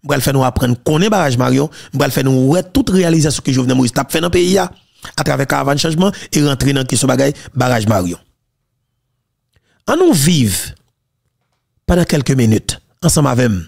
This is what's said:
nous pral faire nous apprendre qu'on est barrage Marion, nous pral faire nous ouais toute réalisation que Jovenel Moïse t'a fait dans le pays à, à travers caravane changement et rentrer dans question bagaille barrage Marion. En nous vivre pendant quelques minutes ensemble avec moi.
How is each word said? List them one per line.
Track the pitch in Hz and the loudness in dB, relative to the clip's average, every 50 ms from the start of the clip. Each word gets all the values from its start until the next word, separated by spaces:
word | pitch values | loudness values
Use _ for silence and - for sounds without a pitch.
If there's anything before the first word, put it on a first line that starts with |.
| - | -2
nous | |
pral | 139 143 139 | -2 -2 -2
faire | - 147 139 | 0 0 0
nous | 135 131 | 2 0
apprendre | 127 - - 131 120 123 - _ | 0 0 0 0 -2 -2 -2 _
qu'on | - 156 151 | -2 0 0
est | 190 220 | 2 2
barrage | 214 190 165 139 123 | 2 0 0 0 0
Marion, | 120 127 127 127 135 143 160 - - - - - | 0 0 0 0 0 0 -2 -8 -18 -20 -10 -4
nous | 131 | -2
pral | 143 139 | -2 0
faire | - 147 135 | 0 -2 0
nous | 135 131 131 127 | 2 2 2 2
ouais | 135 156 180 180 | 2 2 0 -2
toute | - - - 254 - | -2 -2 -2 0 0
réalisation | 185 190 180 165 165 160 147 156 135 - - | 0 0 2 2 2 2 2 0 -2 -2 -4
que | - | -2
Jovenel | 131 131 127 127 127 | -2 0 0 0 0
Moïse | 131 127 117 | 0 0 0
t'a | - 143 135 | -2 -4 -6
fait | - - 160 | -4 -4 -4
dans | 165 | -2
le | 175 | 0
pays | 170 180 175 180 190 | 0 0 2 2 2
à, | 196 185 180 - _ _ _ _ _ - - - | 0 0 -2 -8 _ _ _ _ _ -20 -14 -8
à | - 139 | -6 -4
travers | 156 139 135 139 | -2 -2 -2 -2
caravane | - 143 139 135 139 143 | -2 -2 -2 0 0 -2
changement | 147 - 165 156 160 185 202 190 - - - | 0 -2 -2 0 0 0 0 0 -4 -12 -4
et | - 156 147 | 0 0 0
rentrer | 143 135 127 127 139 135 | 0 0 0 0 0 0
dans | 135 131 | 0 -2
question | 127 135 117 - | -2 -2 -2 0
bagaille | 131 127 127 135 139 143 - - - - | 0 2 2 0 0 -2 -4 -14 -10 -4
barrage | 127 123 127 123 113 104 | -2 0 0 0 0 0
Marion. | 107 110 95 90 90 87 - _ _ _ _ _ _ _ _ _ _ _ _ _ _ _ _ _ _ _ _ _ _ _ _ _ _ _ _ _ _ _ _ _ | 0 0 0 -2 -4 -8 -10 _ _ _ _ _ _ _ _ _ _ _ _ _ _ _ _ _ _ _ _ _ _ _ _ _ _ _ _ _ _ _ _ _
En | - 262 | -4 0
nous | 330 370 339 226 | 2 4 4 4
vivre | 151 135 165 180 147 123 104 92 - - - - _ _ _ _ _ _ _ _ _ _ _ _ _ _ _ _ _ _ _ _ _ _ | 4 2 2 2 2 0 0 -2 -6 -8 -12 -16 _ _ _ _ _ _ _ _ _ _ _ _ _ _ _ _ _ _ _ _ _ _
pendant | - 160 180 170 | -2 0 0 0
quelques | - - 151 127 - | 0 0 -2 0 0
minutes | 143 131 120 110 110 107 - - - - _ _ _ _ - | 0 2 2 2 2 0 -2 -6 -12 -12 _ _ _ _ -2
ensemble | 160 - 165 143 139 | 0 2 2 0 2
avec | 123 120 127 117 | 2 0 0 0
moi. | 104 90 80 | 0 -4 -6